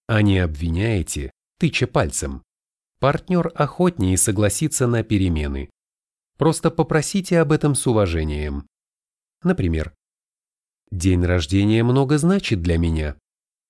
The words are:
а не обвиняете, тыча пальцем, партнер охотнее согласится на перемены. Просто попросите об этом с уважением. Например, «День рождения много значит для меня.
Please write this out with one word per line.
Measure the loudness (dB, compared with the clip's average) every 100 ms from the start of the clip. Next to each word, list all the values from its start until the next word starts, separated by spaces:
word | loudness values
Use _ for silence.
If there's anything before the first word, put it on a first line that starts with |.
| -2
а | 2
не | 4 4
обвиняете, | 0 -2 -2 -2 0 -2 -2 -6 -10 -12 _ _
тыча | -2 0 -2
пальцем, | 0 -2 -4 -8 -10 -16 _ _ _ _ _
партнер | 0 0 -2 -2 -2
охотнее | -2 -4 0 0 2 0 2
согласится | 0 2 0 0 -2 0 0
на | 0
перемены. | 0 0 2 0 -2 -6 -10 _ _ _ _ _ _ -2
Просто | 0 0 -2
попросите | -2 0 0 0 -4 0 0
об | 2
этом | 2 2 0
с | 2
уважением. | 2 2 0 -2 -4 -6 -8 -10 _ _ _ _ _ _ _
Например, | -2 0 0 -2 -4 -12 _ _ _ _ _ _ _ _ _
«День | -4 0 2
рождения | 2 0 0 0 2 2
много | 2 2 2 2
значит | 2 0 0 -2
для | 0 2
меня. | 2 0 -4 -8 _ _ _ _